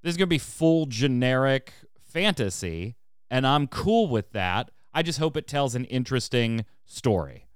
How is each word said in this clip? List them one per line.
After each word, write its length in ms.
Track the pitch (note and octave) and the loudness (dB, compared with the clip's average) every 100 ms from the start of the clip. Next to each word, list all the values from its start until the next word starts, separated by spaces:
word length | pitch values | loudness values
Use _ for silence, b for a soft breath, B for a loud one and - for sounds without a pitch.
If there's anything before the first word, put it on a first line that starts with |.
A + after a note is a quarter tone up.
this 100 | F3 | -4
is 40 | E3+ | 0
gonna 120 | F#3 | 2
be 100 | D#3 | 2
full 480 | - - D#3+ E3 D3+ | -2 0 4 4 0
generic 880 | A2 C#3 B2 B2+ C3 C3+ C3+ - - - - | 0 2 2 2 4 2 0 -2 -20 -20 -20
fantasy, 920 | - E3 G#3 D#3 G2+ - F2+ E2 G2+ - - - - | -8 -2 0 0 -4 -4 -6 -6 -8 -12 -20 -20 -4
and 160 | B2+ C3 | 0 2
I'm 200 | D3 C#3 | 2 0
cool 400 | - G3 A3+ G3+ | -2 2 2 2
with 240 | A2+ - | -2 -2
that. 380 | G#2+ F2+ G2 - - - | -4 0 -2 -4 -16 -6
I 100 | D3+ | -4
just 160 | E3+ C3+ | -2 -2
hope 180 | D#3 D3+ | -2 -2
it 120 | - | -4
tells 260 | C#3+ C#3 | -2 0
an 100 | A#2+ B2+ | -2 -4
interesting 760 | B2+ B2 C3 - B2 A#2 A2+ A2 - | -4 -2 -2 0 0 0 -2 -6 -16
story 640 | - - B2 F#2+ C#2+ B1+ - | -20 -4 0 0 -2 -12 -20